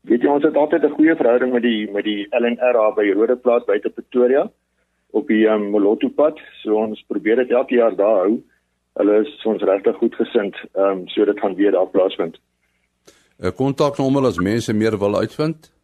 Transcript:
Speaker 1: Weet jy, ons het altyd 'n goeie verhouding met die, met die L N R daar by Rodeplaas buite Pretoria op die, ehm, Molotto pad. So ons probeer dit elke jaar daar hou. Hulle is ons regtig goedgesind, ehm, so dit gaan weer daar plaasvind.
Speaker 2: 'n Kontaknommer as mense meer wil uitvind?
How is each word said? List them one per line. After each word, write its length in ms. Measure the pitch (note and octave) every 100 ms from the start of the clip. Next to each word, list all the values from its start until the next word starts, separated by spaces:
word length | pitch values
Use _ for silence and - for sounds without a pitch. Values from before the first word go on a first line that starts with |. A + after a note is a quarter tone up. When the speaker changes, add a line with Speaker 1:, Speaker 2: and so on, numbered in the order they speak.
Speaker 1:
Weet 220 | - A#2+
jy, 60 | D3
ons 140 | C#3+
het 140 | D3+ D3
altyd 260 | D3 E3+
'n 120 | D3
goeie 220 | D3 D#3 D#3+
verhouding 360 | B2+ B2 B2+
met 100 | B2
die, 280 | A#2 A2 G#2+
met 140 | G2+
die 220 | G2+ G#2 G2
L 140 | B2
N 140 | A#2 A#2+
R 140 | B2
daar 220 | A#2+ G#2+
by 180 | G#2 G#2
Rodeplaas 520 | G2 A2+ B2 B2+ A#2+
buite 260 | - G2+ A#2
Pretoria 600 | - - B2+ B2 C3+ G3 _ _ _ _ _ _
op 180 | G#2+ G#2
die, 180 | A2 A2
ehm, 240 | G#2+ G2+
Molotto 380 | G#2 G2 A2+ C3
pad. 320 | - D3+ - - -
So 140 | A2 G#2+
ons 280 | G#2+ G#2+ -
probeer 300 | G#2 G#2 A#2
dit 140 | B2+
elke 240 | B2 B2+
jaar 220 | B2 A2+ F#2+
daar 200 | G2+ A2
hou. 260 | F#2 A#2 - _ _ _ _
Hulle 260 | - G2+ G#2
is 240 | G#2+ -
ons 180 | A2 G#2
regtig 340 | G2 G2 G2 G#2+
goedgesind, 600 | A#2 - A2+ - G2+ - -
ehm, 340 | - G2 F#2+ F2+
so 180 | -
dit 160 | G2+ G2+
gaan 140 | G#2
weer 180 | F#2 G2+
daar 140 | F#2+ F#2
plaasvind. 520 | G2 F#2+ - F2 - _ _ _ _ _ _ _ _ _ _
Speaker 2:
'n 140 | F#2
Kontaknommer 720 | - C3+ C3+ D3 C#3 C3+ C#3
as 140 | B2+ F2
mense 340 | F2+ A2+ A2+
meer 260 | G#2+ A2 G#2+
wil 180 | G2+ G2+
uitvind? 560 | A2 - D#3 D#3+ _ _